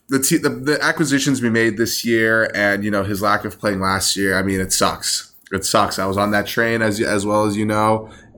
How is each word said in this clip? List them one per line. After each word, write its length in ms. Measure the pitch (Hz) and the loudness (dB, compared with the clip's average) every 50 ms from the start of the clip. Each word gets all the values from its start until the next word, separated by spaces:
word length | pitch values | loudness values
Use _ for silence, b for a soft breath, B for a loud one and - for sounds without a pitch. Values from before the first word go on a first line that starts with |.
| _ - | _ -4
the 100 | 135 135 | -2 -2
te-, 200 | 135 - - 151 | 0 2 2 2
the, 100 | - 143 | 2 0
the 340 | 123 123 131 143 151 - 131 | -2 -2 -2 -2 0 0 0
acquisitions 580 | 151 160 - 170 135 139 139 135 147 135 120 | 0 0 0 0 0 2 2 2 0 0 0
we 100 | 120 117 | 0 0
made 260 | 110 113 113 113 104 | 2 2 2 2 2
this 280 | 104 117 107 - - - | 0 -2 -2 -2 -4 -2
year 460 | 117 117 113 110 110 110 113 110 - - | 0 0 2 2 2 2 2 2 0 0
and, 300 | 101 104 101 101 101 101 | 0 0 2 2 0 0
you 60 | 107 | -2
know, 140 | 104 101 98 | -2 -2 -2
his 180 | 101 104 92 101 | -2 -2 -2 0
lack 220 | 101 101 107 - | 0 0 0 -2
of 140 | 107 - - | -6 -8 -4
playing 220 | - 107 101 95 | -4 -2 -2 0
last 360 | 95 95 95 95 - - - | 0 0 0 0 0 -2 0
year, 200 | 95 98 98 95 | 0 0 0 2
I 60 | 92 95 | 0 0
mean, 180 | 98 95 95 | 0 0 -2
it 120 | 95 92 - | -2 -2 0
sucks. 600 | - 104 90 80 - - - - - - - - _ _ - 95 | 0 0 0 0 -2 -4 -4 -4 -4 -6 -10 -18 _ _ -8 -6
It 120 | 92 - | -4 -2
sucks. 340 | - - 110 104 98 - - | 0 2 2 2 2 0 -2
I 60 | 95 | -4
was 100 | 98 95 | -2 0
on 160 | 101 101 104 104 | 0 0 0 0
that 140 | 104 101 | 0 -2
train, 360 | - - - 117 113 117 117 113 | -2 -2 -2 0 0 0 0 0
as, 180 | 110 104 104 | 0 0 0
as 240 | 113 69 101 104 98 | 0 0 0 0 0
well 200 | 104 104 107 107 | 2 2 2 2
as 120 | 107 101 | 0 0
you 80 | 104 110 | 0 -2
know, 460 | 107 107 107 107 107 110 110 110 B B B B B B | 0 0 2 2 2 2 0 -2 B B B B B B